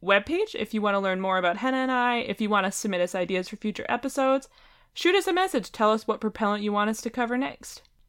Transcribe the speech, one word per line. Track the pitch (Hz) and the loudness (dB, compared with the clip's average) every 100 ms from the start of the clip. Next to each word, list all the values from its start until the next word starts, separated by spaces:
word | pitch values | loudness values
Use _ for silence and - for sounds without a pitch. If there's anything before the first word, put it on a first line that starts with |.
webpage | 180 202 220 349 440 - | 2 2 2 -2 -2 -4
if | 214 | -4
you | 214 | -2
wanna | 208 202 | 0 2
learn | 190 185 | 0 0
more | 190 185 | 0 2
about | 175 190 | 2 2
Henna | 254 262 | 0 0
and | 262 | 0
I, | 247 247 240 | 0 2 0
if | - 202 | -2 -2
you | 208 | 2
wanna | 208 190 | 2 2
submit | - 214 180 | -2 -2 0
us | 175 | 0
ideas | 185 180 185 180 | -2 -2 -2 -4
for | |
future | 208 214 - - | -6 -6 -4 -4
episodes. | 240 269 277 262 269 - _ - _ _ | -2 -2 0 2 2 -2 _ -20 _ _
Shoot | - 349 | -2 2
us | 392 381 | 4 2
a | |
message. | 359 381 247 - | 2 2 0 -4
Tell | - 214 | 2 2
us | 220 220 | 2 0
what | 214 | -2
propellant | 214 - 208 208 | -4 -2 -2 0
you | 208 | 0
want | 208 208 | 0 0
us | 220 | -2
to | 226 | -4
cover | 247 233 247 | -4 -2 -2
next. | 277 - - - _ _ | -4 -6 -16 -18 _ _